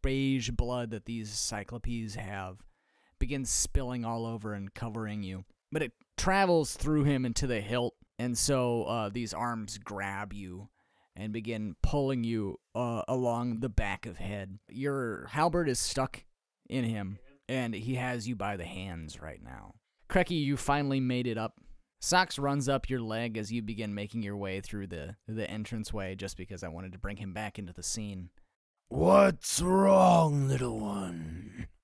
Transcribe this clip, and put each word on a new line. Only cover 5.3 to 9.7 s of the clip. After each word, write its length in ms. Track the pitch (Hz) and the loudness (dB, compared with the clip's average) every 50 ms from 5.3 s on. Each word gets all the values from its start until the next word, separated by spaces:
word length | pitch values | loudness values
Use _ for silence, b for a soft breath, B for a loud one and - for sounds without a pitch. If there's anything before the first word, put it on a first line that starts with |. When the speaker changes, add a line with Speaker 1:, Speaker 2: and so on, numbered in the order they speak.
| 92 92 95 _ _ _ _ _ | -6 -8 -10 _ _ _ _ _
Speaker 1:
But 120 | - - | -4 -4
it 100 | - - _ _ _ _ _ | -4 -4 _ _ _ _ _
travels 580 | - - 196 190 196 196 185 175 165 147 - - | 0 2 4 6 6 6 8 6 6 4 2 -2
through 300 | - - 151 151 151 139 | -2 2 4 4 6 6
him 200 | 147 143 131 127 | 4 4 4 2
into 200 | 120 117 - 139 | 0 0 0 0
the 140 | 127 123 107 | 2 0 0
hilt, 340 | 98 98 117 123 120 120 _ _ - _ _ - | 0 0 0 0 0 0 _ _ -20 _ _ -2
and 180 | 120 123 120 | -2 0 2
so, 480 | 110 - - 139 131 127 123 120 117 87 | 2 2 4 4 4 4 2 2 2 0
uh, 240 | - 117 117 107 101 | 0 0 0 -2 -2
these 220 | 98 120 120 107 - | -2 -4 -6 -4 -4
arms 440 | 80 117 120 120 110 107 101 | -2 -2 -2 -2 -4 -6 -8